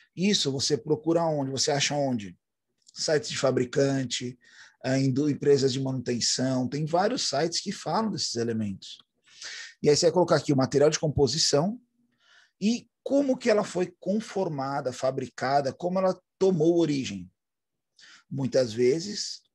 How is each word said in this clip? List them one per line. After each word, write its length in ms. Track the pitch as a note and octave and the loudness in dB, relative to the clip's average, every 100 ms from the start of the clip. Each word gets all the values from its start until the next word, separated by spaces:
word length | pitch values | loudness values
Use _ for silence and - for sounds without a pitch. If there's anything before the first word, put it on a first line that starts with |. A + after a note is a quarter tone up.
| _ | _
Isso 360 | - G3 G3+ C#3 | -2 0 2 0
você 260 | C3+ - D3 | -2 -2 -2
procura 480 | D3+ D3 D#3 E3 | 0 -2 0 0
onde? 260 | E3 D3+ C3+ | 0 -2 -4
Você 180 | C3+ D3+ | -4 -2
acha 240 | C#3+ - | 0 0
onde? 420 | D3 C#3 B2 G2 F2 _ _ _ _ _ | 0 0 -2 -6 -16 _ _ _ _ _
Sites 380 | - - D3+ - | -8 -2 -2 -2
de 80 | C#3 | -2
fabricante, 1000 | C3+ B2+ B2 C#3+ C#3 C3+ B2 - B2 - _ - - _ | 0 2 0 2 2 0 -2 -6 -8 -12 _ -20 -20 _
ah, 140 | B2+ C3+ | -2 0
indu-, 320 | C3+ B2+ D3+ | 2 2 0
empresas 420 | B2+ C#3+ C#3 C3 | 0 4 4 4
de 80 | B2+ | 0
manutenção, 880 | C3+ C3 B2 A#2+ - - C3 C3 B2+ | -2 -4 -4 -2 -2 0 0 0 -2
tem 160 | C#3+ | -4
vários 440 | D#3 E3+ G#3 B3+ - | -2 0 0 -2 -2
sites 320 | C3+ E3+ E3+ | -2 -2 -2
que 120 | - | -6
falam 380 | F#3+ - F3+ A3 | -8 -4 -2 -2
desses 240 | E3 - | -4 -6
elementos. 640 | A#2 A#2 A2+ G#2 F#2+ - - _ _ _ - - - - - | -4 -4 -2 -4 -8 -14 -20 _ _ _ -20 -16 -16 -16 -2
E 60 | D3 | 2
aí 80 | C#3+ | 4
você 100 | E3+ | 4
vai 60 | |
colocar 240 | F3 E3+ D#3 | 4 4 4
aqui 160 | - | 4
o 40 | C#3 | 2
material 340 | C3 C#3+ D3 | 2 4 4
de 80 | D#3 | 4
composição 840 | D#3 C3+ C3+ D3+ - C#3+ F3+ A#3+ _ _ _ _ _ _ _ _ | 0 2 2 2 2 2 0 -4 _ _ _ _ _ _ _ _
e 260 | G3 A#3 - _ | -2 -2 -6 _
como 360 | - C#4 C#4 B3+ | -2 0 2 0
que 100 | A#3+ | 2
ela 160 | G#3 | 2
foi 300 | G3+ F3 F3 - | 2 -2 -4 -4
conformada, 920 | - G#3+ - G3 F3 C#3+ C3+ C#3+ B2+ | -4 -4 -2 -4 -4 -4 -4 -4 -4
fabricada, 800 | B2 C3 C3+ B2 - B2+ C#3 C3+ | -2 -2 -2 -6 -6 0 2 0
como 260 | B2 F3 F#3 | -2 -4 0
ela 220 | F#3 F#3 _ _ | 0 0 _ _
tomou 400 | F#3+ F3+ E3 F3 | 2 4 4 4
origem. 520 | D#3+ C#3+ A2 G2 F2+ _ _ _ _ _ _ _ - - _ | 2 0 -4 -8 -12 _ _ _ _ _ _ _ -20 -20 _
Muitas 420 | C3+ C3 C3+ B2 | -6 -2 0 0
vezes, 680 | A2 B2 D#3+ G3 - - - _ | 2 2 2 -2 -8 -10 -12 _